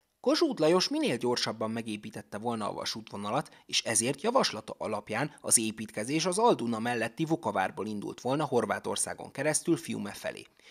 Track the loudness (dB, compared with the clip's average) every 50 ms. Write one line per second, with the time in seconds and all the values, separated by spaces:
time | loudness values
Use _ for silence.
0 | _ _ _ _ 2 2 4 4 4 2 2 4 6 6 6 6 4 2 0 0
1 | 0 0 0 2 2 0 2 2 0 -2 -2 -2 -2 -2 -2 -4 -4 -4 -6 -6
2 | -8 -10 -12 -12 -14 -10 -10 -6 -4 -4 -2 -2 -2 -4 -4 -4 -4 -6 -6 -6
3 | -10 -10 -10 -8 -6 -2 -2 -2 -2 -4 -12 -20 _ -2 -2 0 0 2 2 2
4 | 2 2 -2 0 -2 2 2 4 2 2 0 -4 -8 -10 -10 -6 -4 -4 -4 -4
5 | -4 -4 -2 -2 -2 -4 -6 -8 0 2 4 4 4 2 -2 -4 -8 -8 -6 -6
6 | -4 -2 0 0 0 0 0 4 6 4 4 4 2 -2 -2 -2 -2 -2 0 0
7 | -2 -2 -2 -2 0 0 0 0 0 -2 0 2 0 0 -2 -4 -6 -4 -4 -6
8 | -6 -8 -10 -6 -2 0 0 2 0 2 2 2 2 2 -2 -2 -2 -4 -2 -2
9 | -2 -4 -4 -8 -10 -10 -8 -2 0 0 0 2 2 2 2 2 2 -6 -6 -6
10 | -6 -8 -10 -8 -8 -8 -8 -8 -14 -16 _ _ _ -20